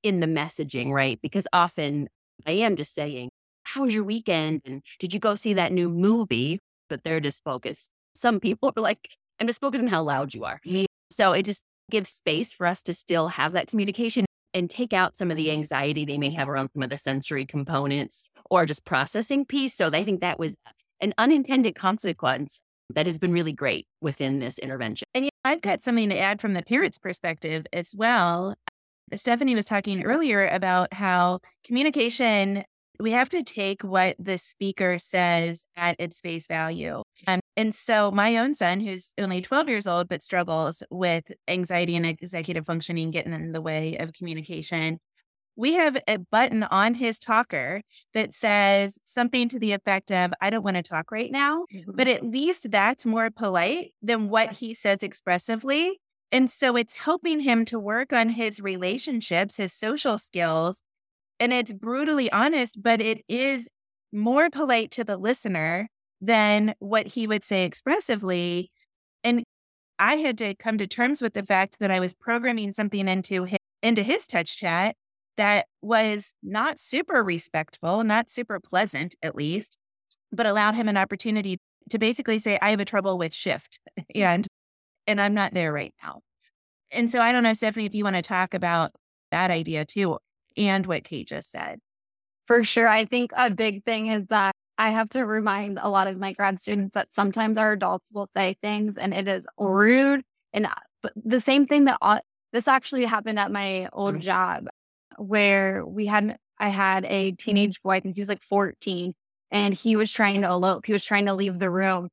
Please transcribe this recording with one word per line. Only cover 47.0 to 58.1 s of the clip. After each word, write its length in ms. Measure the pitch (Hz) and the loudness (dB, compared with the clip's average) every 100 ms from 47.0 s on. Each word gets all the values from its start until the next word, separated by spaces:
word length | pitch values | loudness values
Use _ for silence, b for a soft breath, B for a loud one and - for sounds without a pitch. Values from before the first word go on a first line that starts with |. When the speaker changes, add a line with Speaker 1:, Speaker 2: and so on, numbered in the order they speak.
| 240 220 | -2 -4
Speaker 3:
talker 640 | - 220 240 156 127 190 - b b | 0 0 2 -4 -4 -8 -10 b b
that 180 | 220 214 | -4 -4
says 640 | - 220 208 196 202 202 - | -2 2 4 4 4 2 -4
something 440 | - - 240 254 240 | -10 -2 0 2 0
to 100 | 254 | 0
the 140 | 214 | -2
effect 380 | 202 - 190 - | 0 0 -2 0
of, 220 | 190 180 160 | 0 0 0
"I 80 | 196 | -2
don't 140 | 220 | 0
wanna 180 | 202 180 | -2 -2
talk 300 | 170 165 165 | -2 -6 -6
right 180 | 220 247 | -6 -4
now," 360 | 269 285 320 349 | 0 0 0 -6
Speaker 2:
Mm-hmm. 200 | 190 175 | -12 -12
Speaker 3:
but 140 | 190 262 | 0 2
at 160 | 247 | 2
least 460 | 233 240 311 359 233 | 0 -2 -2 -2 0
that's 340 | 202 202 269 | 2 2 2
more 260 | 240 220 226 | -2 0 0
polite 600 | 226 214 180 175 320 - _ | -2 0 2 2 0 -6 _
than 300 | 214 233 208 | -2 0 2
what 220 | 220 220 | 2 2
he 220 | 208 226 | -2 -10
says 280 | 226 208 196 | -4 0 0
expressively. 960 | 202 - - 175 - 226 262 285 349 392 _ _ _ | -2 -8 -2 -2 0 -4 0 0 0 -4 _ _ _
And 160 | 254 262 | 2 2
so 260 | - 262 240 | 2 2 2
it's 200 | 226 - | -2 -6
helping 440 | - 339 339 302 | -2 0 0 0
him 260 | 277 233 226 | 2 2 2
to 120 | 233 | -2
work 320 | 202 226 262 | -2 -2 0